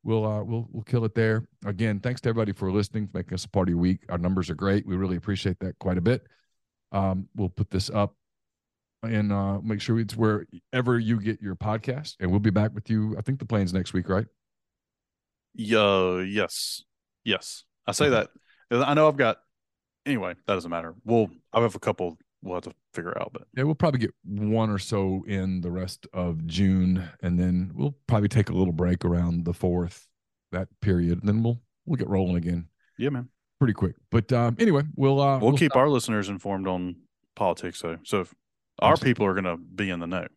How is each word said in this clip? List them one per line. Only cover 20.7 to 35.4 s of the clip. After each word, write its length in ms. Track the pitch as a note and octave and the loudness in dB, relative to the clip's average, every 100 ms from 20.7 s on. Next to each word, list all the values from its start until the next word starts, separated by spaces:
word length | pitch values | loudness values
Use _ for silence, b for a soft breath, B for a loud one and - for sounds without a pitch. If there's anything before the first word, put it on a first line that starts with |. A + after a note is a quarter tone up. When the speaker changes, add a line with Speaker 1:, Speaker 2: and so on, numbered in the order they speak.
Speaker 2:
matter. 240 | E2+ E2 F2+ | -8 -8 -14
We'll, 260 | A2 A#2 G#2 - _ | 0 2 2 -2 _
I 80 | A2+ | 0
have 140 | A#2 E2+ | 0 0
a 20 | |
couple 380 | - - F2+ E2 _ _ | -4 -2 -4 -8 _ _
we'll 140 | G2 | -8
have 80 | F2+ | -8
to 100 | - - _ | -8 -18 _
figure 240 | - E2+ - | -10 -8 -8
out, 100 | - | -8
but 100 | - - - | -10 -12 -4
Speaker 1:
Yeah, 80 | |
we'll 100 | C#3 | -2
probably 240 | D#3 E3+ C3+ | 2 2 2
get 140 | A2 - | -2 -4
one 460 | - G2+ G#2 A2+ A2 | -10 -4 0 2 2
or 80 | G2+ | -2
so 460 | - G#2+ F#2+ F#2+ G2+ | -2 -2 0 -2 -4
in 340 | G2 F#2+ F#2 | -4 -2 -2
the 120 | F2 | -4
rest 340 | F2 F#2 - - | -6 -8 -10 -12
of 340 | F#2 F2+ D#2+ D#2+ | -6 -4 -4 -4
June, 560 | D#2+ G2 F#2+ F2+ F#2 F2+ - | 2 4 4 4 2 -2 -6
and 160 | F2+ F2 | -2 2
then 360 | F2+ F2+ F#2 | 2 2 -2
we'll 220 | - C#3 C#3 - | -2 -2 -4 0
probably 220 | A2 G#2 | 2 4
take 200 | A2+ G2+ | 2 2
a 40 | |
little 200 | F2+ F#2+ | 2 0
break 320 | E2 F2+ F2 | 2 0 2
around 400 | F2+ F2 E2+ E2+ | 2 2 2 0
the 80 | E2+ | -2
fourth, 540 | F2 F#2 F2 F2 - _ _ _ _ _ | -2 -2 0 -4 -8 _ _ _ _ _
that 160 | F2+ F#2+ _ | -8 -8 _
period, 380 | G2+ F2+ E2+ F2 | 0 2 2 0
and 100 | G#2 | 0
then 140 | G#2+ | 2
we'll, 180 | A#2 A#2+ _ _ | 0 -2 _ _
we'll 120 | - D3+ | -6 -4
get 100 | - | -2
rolling 280 | F#2+ F#2 F2 | 0 0 0
again. 320 | E2+ F2 E2 _ _ - | 0 -4 -6 _ _ -4
Speaker 2:
Yeah, 120 | C3 | -4
man. 200 | C3 B2 _ _ _ | -4 -8 _ _ _
Speaker 1:
Pretty 160 | C3 | 0
quick. 220 | G2+ F2+ - _ | 2 -2 -4 _
But, 200 | A#2 G#2+ | 0 2
um, 220 | B2 A#2+ A#2+ | 2 2 2
anyway, 220 | A3+ C#3+ D3+ | 4 4 0
we'll, 260 | - C#3 C3+ | 2 2 4
uh, 180 | C#3 C3+ | 4 4